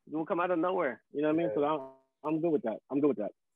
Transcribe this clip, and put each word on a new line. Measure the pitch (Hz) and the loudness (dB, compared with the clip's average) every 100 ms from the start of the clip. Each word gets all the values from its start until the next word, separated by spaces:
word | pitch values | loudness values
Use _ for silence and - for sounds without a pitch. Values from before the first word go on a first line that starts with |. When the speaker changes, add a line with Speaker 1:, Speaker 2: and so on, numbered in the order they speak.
| - | -8
Speaker 1:
We'll | 156 156 | -6 -2
come | 175 | 0
out | 180 | 0
of | 175 | 2
nowhere. | 180 190 147 113 _ | 0 0 -2 -4 _
You | 135 | -2
know | 151 | 0
what | |
I | 160 | 2
mean? | 170 | 2
Speaker 2:
Yeah. | |
Speaker 1:
So | 131 | 0
I'm, | 147 156 - - _ _ 147 | 0 0 -4 -18 _ _ -4
I'm | 160 | 0
good | 170 | 2
with | 147 | 0
that. | 113 104 - | 0 -6 -4
I'm | 139 | 0
good | 143 | 2
with | 104 | 2
that. | 101 - _ | -4 -8 _